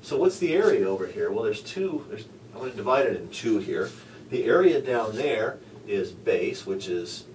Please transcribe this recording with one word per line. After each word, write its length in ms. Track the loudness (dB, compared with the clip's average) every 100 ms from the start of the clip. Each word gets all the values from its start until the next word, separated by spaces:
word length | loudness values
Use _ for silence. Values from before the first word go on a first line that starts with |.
So 160 | -2 2
what's 220 | 2 2
the 120 | 0
area 360 | 4 4 4 2
over 180 | 0 -4
here? 240 | -2 -2
Well, 140 | 0
there's 180 | -2 -2
two, 420 | -6 -4 -2 -4 -6
there's, 160 | -12 -12 -18 -18
I'm 60 | -10
gonna 120 | -10
divide 340 | -6 2 4 4
it 140 | 0
in 80 | -6
two 300 | -4 0 2
here. 320 | 2 -2 -4 -6 -18 -20 -6
The 140 | -2
area 360 | 4 6 6 4
down 340 | 2 -2 -2
there 440 | -2 -2 0 -2 -6 -16 -20 -4
is 240 | -4 -4
base, 560 | -6 0 0 0 -4 -6
which 220 | -6 -2
is 360 | -4 -4 -12 -16